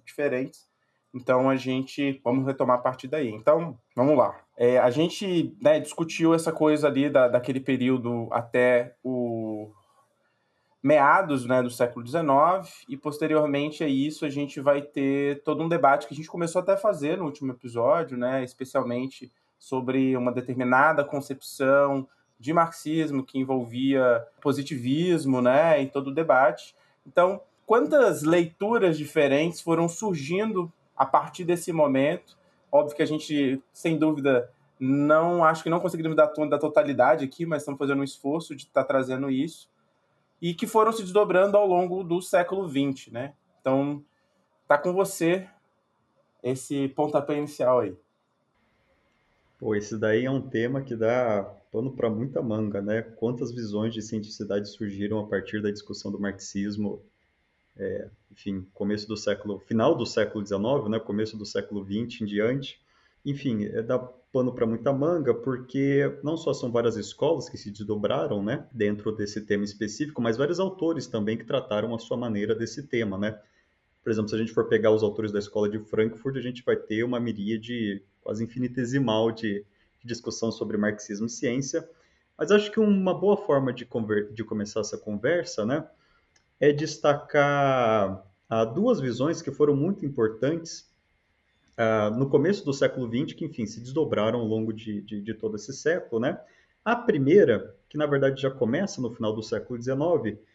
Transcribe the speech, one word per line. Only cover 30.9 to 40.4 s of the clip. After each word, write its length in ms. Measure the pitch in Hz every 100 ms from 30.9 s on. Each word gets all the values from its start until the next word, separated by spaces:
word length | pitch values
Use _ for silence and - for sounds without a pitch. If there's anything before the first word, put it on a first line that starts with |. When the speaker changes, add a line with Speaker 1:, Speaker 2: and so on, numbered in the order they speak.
| -
Speaker 1:
a 80 | 139
partir 400 | 156 - - 175
desse 280 | 170 175
momento? 680 | 165 147 131 139 180 - _ _ _ _
Óbvio 240 | 143 147 -
que 80 |
a 40 | 151
gente, 540 | 151 - 151 139 135 -
sem 260 | - 170 160
dúvida, 500 | 156 151 139 127 123 _ _ _
não, 640 | 131 139 147 156 170 175
acho 220 | 160 160 165
que 60 |
não 100 | 170
conseguimos 360 | 175 170 160 156
dar 120 | 151
conta 220 | 151 151
da 80 | 147
totalidade 680 | 151 151 143 127 127 160 135
aqui, 200 | - 170
mas 180 | 151
estamos 160 | 139 135
fazendo 200 | 139 139
um 60 | 139
esforço 500 | - 139 156 165 139
de 100 | -
tá 160 | - 131
trazendo 440 | 135 127 131 139
isso, 400 | 131 156 - - _ _ _ _ _ _ _